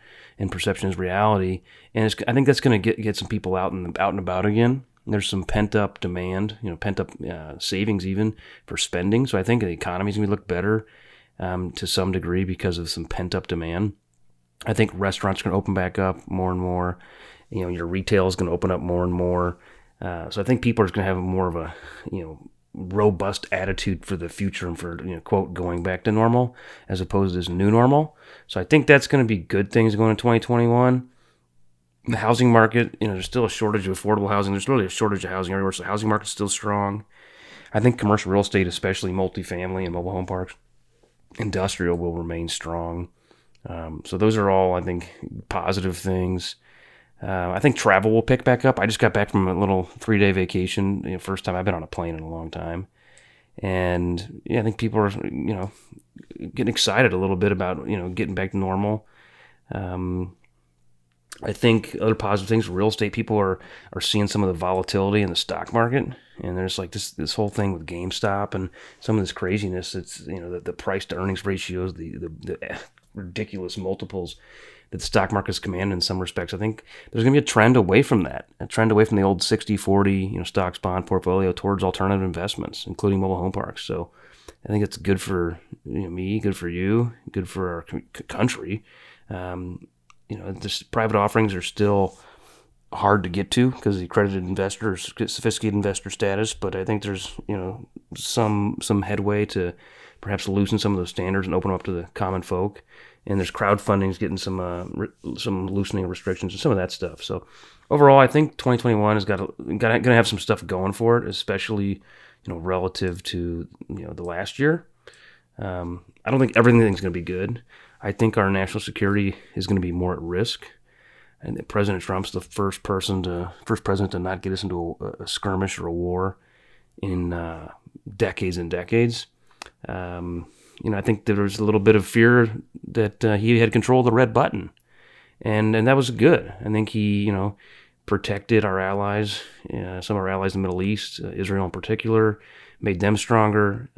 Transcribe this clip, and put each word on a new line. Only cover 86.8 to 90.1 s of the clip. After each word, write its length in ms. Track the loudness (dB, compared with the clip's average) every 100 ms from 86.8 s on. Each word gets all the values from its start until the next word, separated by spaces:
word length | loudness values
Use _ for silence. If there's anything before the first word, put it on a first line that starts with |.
| 2 2 2 -4 -8
good 180 | -6 -6
for 240 | -4 -4
our 120 | -6 -8
c-, 160 | -12 -12 -16
c-, 80 | -12
country. 580 | -2 -2 -2 -6 -8 -10 -20 -20 -20 -12
Um, 560 | -10 -8 -8 -10 -12 -16 _ _